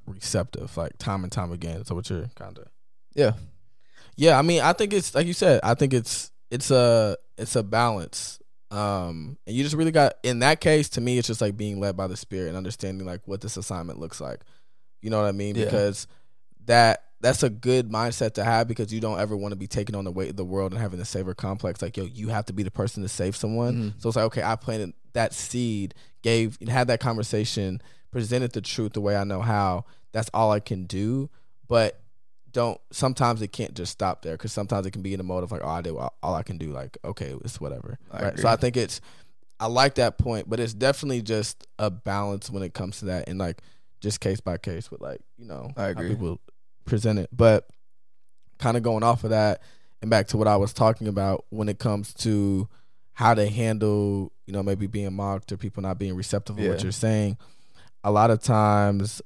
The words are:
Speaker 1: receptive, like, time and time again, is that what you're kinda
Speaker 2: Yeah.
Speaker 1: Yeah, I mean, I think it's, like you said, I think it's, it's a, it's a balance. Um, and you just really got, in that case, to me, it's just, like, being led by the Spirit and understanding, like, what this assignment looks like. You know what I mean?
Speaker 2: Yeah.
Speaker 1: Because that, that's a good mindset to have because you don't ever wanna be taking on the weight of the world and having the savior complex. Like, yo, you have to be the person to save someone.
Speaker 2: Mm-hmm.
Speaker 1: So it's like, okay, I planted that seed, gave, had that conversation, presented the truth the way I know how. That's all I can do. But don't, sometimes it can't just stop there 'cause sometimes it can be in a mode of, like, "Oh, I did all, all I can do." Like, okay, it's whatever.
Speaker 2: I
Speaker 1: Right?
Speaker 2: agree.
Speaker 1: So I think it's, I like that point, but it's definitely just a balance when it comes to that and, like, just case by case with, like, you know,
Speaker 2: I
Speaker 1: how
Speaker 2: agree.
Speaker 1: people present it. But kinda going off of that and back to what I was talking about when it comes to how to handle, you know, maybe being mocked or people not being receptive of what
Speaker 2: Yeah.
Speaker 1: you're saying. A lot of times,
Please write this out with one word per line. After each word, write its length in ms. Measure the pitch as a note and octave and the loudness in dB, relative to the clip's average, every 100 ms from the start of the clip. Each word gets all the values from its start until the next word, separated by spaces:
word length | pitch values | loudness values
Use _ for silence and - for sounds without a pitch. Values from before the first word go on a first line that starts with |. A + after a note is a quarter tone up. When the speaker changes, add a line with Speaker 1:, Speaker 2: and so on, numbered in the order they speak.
| - | -12
Speaker 1:
receptive, 680 | F#2+ - G2+ B2+ - G2+ - | -10 -2 -2 -2 -6 -8 -6
like, 200 | - - | -8 -6
time 260 | - G2 | -4 -4
and 80 | F#2 | -4
time 200 | - F2 | -4 -4
again, 300 | F2 E2 E2 | -6 -6 -8
is 60 | D#2+ | -6
that 80 | F2 | -6
what 140 | G#2+ | -4
you're 200 | F2 B2 - | -6 -6 -10
kinda 300 | F#2+ - - - - - - | -16 -16 -18 -20 -20 -20 -6
Speaker 2:
Yeah. 200 | D3 B2+ A#2 - - - - - - - - | 2 2 2 -8 -18 -20 -20 -20 -20 -18 4
Speaker 1:
Yeah, 220 | D#3+ C3+ | 6 8
I 20 | |
mean, 200 | D#3 E3+ | 6 4
I 120 | C#3 | 4
think 200 | F3+ G#3 | 4 2
it's, 200 | G3+ - | 0 2
like 140 | C3+ E3+ | 0 0
you 60 | |
said, 260 | F3 F#3 B2 | 4 6 6
I 100 | G#2 A#2+ | 4 4
think 180 | C#3 | 4
it's, 380 | B2+ - - - - - | 2 0 -6 -8 -16 -8
it's 220 | B2 - | -6 4
a, 460 | C3 A#2+ A#2 G#2+ - - - | 6 8 6 4 0 -8 -10
it's 180 | A#2 B2 | -2 -2
a 80 | |
balance. 760 | G2+ A2 A#2+ G#2 D#2+ - - - - - - | 2 2 2 0 -6 -8 -10 -12 -18 -20 -8
Um, 640 | G#2 G#2 G2 F2 E2 D#2 C#3+ - | -2 0 0 -2 -6 -10 -12 -6
and 100 | A#2+ | -2
you 80 | |
just 120 | D3 D3+ | 0 2
really 160 | D#3+ | 4
got, 220 | D#3+ C#3 - | 6 6 4
in 160 | B2 A#2+ | -2 4
that 200 | C3 D#3+ | 4 4
case, 280 | E3+ D#3 C#3+ | 4 4 2
to 120 | - | -2
me, 160 | A#2+ B2 | 0 0
it's 100 | A#2 | 0
just, 140 | A2 | 0
like, 140 | G#2+ G2+ | -2 -2
being 220 | G#2 G2 | -4 -2
led 160 | G2+ F#2 | -2 -2
by 100 | F#2+ | -4
the 100 | F#2 | -6
Spirit 300 | - F#2+ E2+ | -8 -6 -6
and 80 | F#2 | -6
understanding, 480 | F#2 - G2 F#2+ F#2 | -8 -6 -8 -6 -8
like, 160 | F2+ - | -10 -8
what 160 | G2 | -8
this 160 | G#2 F#2+ | -6 -8
assignment 420 | G2+ F2+ E2+ - | -6 -8 -8 -10
looks 200 | E2 - | -10 -10
like. 200 | C2+ A#1+ - - - - - - | -10 -10 -14 -20 -20 -20 -20 -10
You 80 | G#2+ | -2
know 120 | A2 | 2
what 60 | G#2 | 2
I 40 | |
mean? 220 | G2 G2+ A2 | 0 -2 0
Speaker 2:
Yeah. 100 | G#2 | 0
Speaker 1:
Because 420 | G#2 G2+ G2 - - - - - - A#2 | 2 2 0 -10 -16 -20 -20 -20 -12 4
that, 380 | A#2+ A2+ G#2 - - | 8 8 6 -2 0
that's 220 | A#2+ C3 | 2 4
a 60 | C3 | 2
good 400 | G#2+ B2 B2+ A2+ | 2 2 2 2
mindset 440 | A2 A#2 - - | -2 -2 0 -2
to 100 | - | 0
have 240 | A2 A2+ A#2 | 2 4 2
because 260 | A2+ G#2+ | -2 -2
you 60 | A2+ | -2
don't 200 | A2 F#2+ | -2 -2
ever 160 | G#2 G#2 | -2 -2
wanna 200 | G2+ G2 | -6 -6
be 120 | F#2+ | -6
taking 280 | - G2+ G2+ | -4 -4 -4
on 80 | F#2+ | -4
the 60 | |
weight 180 | F2+ F#2+ | -4 -4
of 60 | G2 | -4
the 80 | F2+ | -4
world 260 | F#2+ F#2+ | -2 -2
and 80 | G#2 | -2
having 180 | G#2 F2+ | -4 -6
the 60 | A2 | -6
savior 280 | G2 F#2 | -4 -4
complex. 480 | - G2 G2 F2+ - | -4 -6 -4 -4 -4
Like, 140 | - G#2 | -6 -6
yo, 80 | F2+ | -8
you 240 | - G#2+ | -8 -4
have 160 | G#2+ G#2+ | -4 -4
to 80 | |
be 100 | G2 | -4
the 80 | F#2 | -4
person 320 | - G2+ - | -2 -4 -4
to 60 | F#2 | -6
save 260 | - F#2+ - | -2 -4 -2
someone. 380 | G#2+ A2+ A#2+ B2 | -2 0 0 0
Speaker 2:
Mm-hmm. 240 | G#2+ G#2 | -4 -4
Speaker 1:
So 100 | A#2 | -2
it's 60 | A2+ | 0
like, 100 | A2+ | 0
okay, 180 | A#2 | 0
I 120 | F2+ A2+ | -2 -2
planted 380 | - A2 F#2 - - | -2 -4 -6 -10 -6
that 200 | A#2+ A2+ | -2 0
seed, 600 | - - A#2+ A#2+ G#2 G2 - - - | -2 -6 -2 -2 -2 -6 -10 -20 -4
gave, 360 | A2+ A2+ A2+ - B2+ | 2 4 2 -2 0
had 200 | B2+ B2 | 2 2
that 120 | A2+ | 2
conversation, 840 | B2+ A2+ G#2 G#2+ G#2+ A2+ F#2+ F#2 - - - | 0 -2 -2 -2 0 -2 -2 -4 -10 -18 -8
presented 420 | B2 G#2+ B2 A#2+ | -6 -2 0 0
the 80 | A2+ | -4
truth 320 | - - G#2+ | -6 -4 -2
the 80 | G#2+ | -2
way 140 | G2+ G2+ | 0 0
I 80 | G2 | 0
know 160 | F#2 | -2
how. 440 | A2+ G#2 G2 F2+ - - - | 0 2 2 0 -6 -16 -8
That's 180 | A2 A2+ | -6 -2
all 180 | - A2 | 2 4
I 80 | G#2+ | 2
can 260 | - F#2+ F2+ | 0 -6 -4
do. 440 | F#2+ G#2+ C3 C#3 - - - - | -2 -2 -2 -4 -10 -20 -20 2
But 320 | A#2 G#2+ - - - - - - | 4 4 0 -16 -20 -20 -18 -6
don't, 280 | B2 A#2 - - | -2 -2 -2 -10
sometimes 500 | - C3 B2+ B2 A2 | -2 0 2 2 2
it 80 | G#2 | -4
can't 220 | - A2 | -6 -8
just 180 | G2 E2+ | -6 -8
stop 300 | - F#2+ - | -2 -2 -2
there 160 | E2 D#2+ | -6 -6
'cause 140 | - | -6
sometimes 320 | - G2+ G2+ F#2+ | -6 -2 -2 -2
it 40 | |
can 100 | G2+ | -6
be 120 | F#2+ | -6
in 60 | G2 | -6
a 40 | |
mode 200 | F#2 F2+ | -4 -4
of, 80 | F2+ | -4
like, 100 | E2 | -6
"Oh, 60 | C#2+ | -4
I 140 | E2 | -4
did 120 | F2 | -6
all, 220 | C#2 B1+ - | -6 -8 -6
all 120 | D#2 D#2+ | -4 -4
I 80 | |
can 140 | - F#2 | -4 -8
do." 140 | D#2+ | -8
Like, 260 | C2+ C2 - | -8 -10 -10
okay, 320 | - - C#2 C2 | -10 -8 -10 -8
it's 160 | - - | -10 -8
whatever. 400 | D2 C#2 - - - | -8 -8 -12 -14 -12
Speaker 2:
I 40 | - | -6
Speaker 1:
Right? 60 | - | -6
Speaker 2:
agree. 120 | - | 0
Speaker 1:
So 40 | A2 | 2
I 80 | A2+ | 4
think 220 | B2 B2 | 2 0
it's, 240 | G#2+ - - - - - - - | -2 -6 -12 -20 -20 -20 -20 -6
I 60 | A2+ | 0
like 280 | B2 C#3 C#3 | 4 4 4
that 220 | A#2 - | 2 2
point, 320 | B2 A2+ - | 0 0 -2
but 100 | A2+ | -2
it's 120 | A#2 | -2
definitely 480 | G#2+ C3 C#3 C#3+ B2 | 2 2 2 -2 -2
just 460 | G#2+ A2 G#2+ - - - | 0 0 0 -6 -14 -2
a 100 | G#2+ | -2
balance 600 | F#2 - G2+ G2+ G2 - | -2 -4 -2 -2 -4 -6
when 140 | G2+ | -6
it 100 | F#2 | -6
comes 260 | - F#2+ - | -6 -8 -6
to 60 | G2 | -4
that 220 | F2+ - | -4 -4
and, 100 | F#2 | -4
like, 240 | F2+ - - - - - | -4 -6 -14 -20 -20 -6
just 220 | G#2+ - | -6 -2
case 180 | G2 G2 | -2 -2
by 180 | - E2+ | -4 -6
case 320 | - E2+ - | -6 -8 -10
with, 120 | - | -12
like, 180 | - C2 - - | -12 -12 -14 -18
you 80 | A#2 | -14
know, 240 | C#2 B1 C#3 | -12 -10 -6
Speaker 2:
I 60 | |
Speaker 1:
how 60 | G2+ | -4
Speaker 2:
agree. 200 | - F2+ | -4 -4
Speaker 1:
people 300 | G#2+ F2 F2 - - - - - | -2 -4 -6 -12 -20 -20 -14 -2
present 340 | A2 A2+ G#2 | 0 2 0
it. 100 | - | -2
But 340 | B2 A#2 G#2+ - - - - - - - - - - | 6 8 8 2 -16 -20 -20 -20 -20 -20 -20 -20 -4
kinda 200 | B2+ A#2+ | 0 0
going 240 | A#2 A2 | 0 4
off 200 | A#2 A#2+ A2 | 4 4 2
of 60 | |
that 300 | A2 G#2+ F#2+ - - - - | 4 4 2 -6 -20 -20 -10
and 80 | G#2+ | 2
back 180 | A2+ G2 | 4 4
to 100 | G#2+ | 4
what 100 | G#2+ | 6
I 80 | G#2 | 6
was 160 | G2 | 2
talking 340 | - A2 A2+ A2 | 4 4 4 0
about 380 | G2 G2 F#2+ - | 0 0 0 -4
when 180 | A2 G#2 | -4 -2
it 120 | G2+ | 0
comes 340 | A#2 G#2 G2+ - | 0 0 -4 -4
to 540 | A2+ G#2 G2+ F#2+ A2 - - - - | 2 2 4 2 -2 -8 -20 -20 -18
how 200 | - A#2 | 2 6
to 160 | A2 G#2 | 6 4
handle, 800 | G#2 A2+ A2 G#2+ G#2 G2+ G2+ F#2+ - - | 2 0 2 2 4 2 0 -4 -10 -8
you 80 | |
know, 100 | G2 | -4
maybe 240 | G2 G2 G2 | -2 -2 -2
being 260 | G#2 G2 | -4 -4
mocked 380 | F#2+ G2 G2 - | -4 -2 -4 -6
or 60 | G2 | -8
people 260 | G#2 G2+ | -8 -6
not 140 | F#2+ F#2 | -6 -4
being 160 | G2 F#2 | -4 -4
receptive 420 | - G2+ - G#2 | -4 -4 -4 -2
of 80 | G2+ | -2
what 120 | E2+ | 0
Speaker 2:
Yeah. 60 | |
Speaker 1:
you're 80 | F#2 | -2
saying. 460 | G2 A2 G#2+ G#2 G2+ - - - - - - | -2 0 2 0 -2 -10 -20 -20 -20 -20 -6
A 80 | G#2 | 2
lot 180 | G#2 A2+ | 6 6
of 120 | A2 | 4
times, 800 | - A2 G#2+ G#2 G2+ G2+ G2+ - | 4 4 6 6 4 2 -2 -6